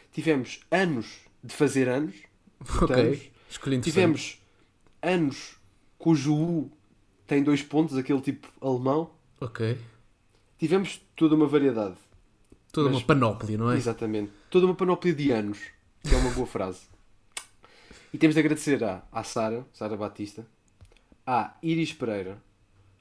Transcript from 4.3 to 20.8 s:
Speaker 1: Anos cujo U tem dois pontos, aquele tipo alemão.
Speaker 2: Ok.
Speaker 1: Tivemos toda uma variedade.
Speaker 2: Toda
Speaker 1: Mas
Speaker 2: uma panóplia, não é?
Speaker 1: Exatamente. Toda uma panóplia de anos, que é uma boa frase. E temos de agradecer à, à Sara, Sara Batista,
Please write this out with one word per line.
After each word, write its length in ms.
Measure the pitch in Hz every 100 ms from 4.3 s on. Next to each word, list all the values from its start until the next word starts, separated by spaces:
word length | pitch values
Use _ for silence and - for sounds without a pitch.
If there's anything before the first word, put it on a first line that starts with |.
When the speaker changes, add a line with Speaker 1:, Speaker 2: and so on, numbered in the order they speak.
| - _ _ _ _ _ _
Speaker 1:
Anos 560 | 170 185 151 131 - - _ _ _ -
cujo 360 | 165 160 135
U 360 | 151 170 165 123 - _ _ _ _ -
tem 160 | 143
dois 200 | 139 143
pontos, 340 | - 147 160 131
aquele 240 | 127 139
tipo 280 | 135 - - -
alemão. 500 | 135 127 131 147 165 _ _ -
Speaker 2:
Ok. 360 | 123 - 113 117 - _ _ _ _ _ _ -
Speaker 1:
Tivemos 460 | 160 185 190 - _ -
toda 180 | 160
uma 120 | 156 147
variedade. 480 | 143 139 113 101 87 _ _ _ _ _ _ _
Speaker 2:
Toda 180 | - 143
Speaker 1:
Mas 100 | 131
Speaker 2:
uma 60 | -
panóplia, 520 | 147 117 101 107 107
não 120 | 117
é? 40 | 123
Speaker 1:
Exatamente. 540 | 117 113 113 107 101 - -
Toda 160 | 180 185
uma 80 | 175
panóplia 360 | 185 180 180
de 160 | 147 143
anos, 260 | 113 104 101 - - _ _
que 120 | -
é 20 | -
uma 120 | 127
boa 160 | 123 120
frase. 340 | 113 95 90 - _ _ _ _ - - _ - _ - - -
E 40 | 139
temos 160 | 156
de 60 | 151
agradecer 420 | 151 151 - 131
à, 180 | 110 92 -
à 140 | 113
Sara, 420 | 107 - 110 113 135
Sara 240 | - 107 104
Batista, 500 | 104 - 104 - - _ _ _